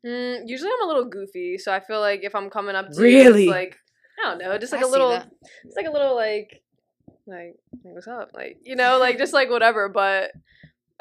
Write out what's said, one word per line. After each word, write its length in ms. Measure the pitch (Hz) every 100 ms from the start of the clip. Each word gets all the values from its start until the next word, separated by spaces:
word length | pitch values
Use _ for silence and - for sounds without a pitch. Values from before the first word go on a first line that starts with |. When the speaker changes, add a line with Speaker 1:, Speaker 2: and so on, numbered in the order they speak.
Speaker 1:
Mm, 380 | 240 247 247 247 233
usually 240 | 254 359
I'm 140 | 508
a 40 | 392
little 160 | 294 247
goofy, 500 | 196 196 180 180 185
so 140 | 202
I 80 | 190
feel 200 | 196 214
like 240 | 208 202
if 100 | 196
I'm 160 | 202 196
coming 240 | 208 202
up 160 | 190 190
to 100 | 151
Speaker 2:
Really? 440 | 233 254 254 208
Speaker 1:
you, 60 | 185
it's 60 | 185
like, 200 | 185 - _ _ _ -
I 100 | 415
don't 100 | 170
know, 200 | 180 208
just, 140 | 240
like, 100 | 294
Speaker 3:
I 20 |
Speaker 1:
a 20 | 262
Speaker 3:
see 40 |
Speaker 1:
little, 180 | 269 262
Speaker 3:
that. 200 | 240 - _ _ -
Speaker 1:
it's 120 | - -
like 100 | 330
a 40 |
little, 240 | 294 277 247
like, 460 | 220 208 202 - _ _ _ _ - _ -
like, 300 | 180 170 - _ 247
"Hey, 60 | 185
what's 160 | 175 196
up?" 220 | 240 -
Like, 240 | - 65 -
you 120 | - 254
know, 220 | 247 254
like, 180 | 254 240
just, 140 | -
like, 160 | 294 262
whatever, 380 | 240 226 214 202
but 440 | 196 196 196 190 - _ _ - _ _ _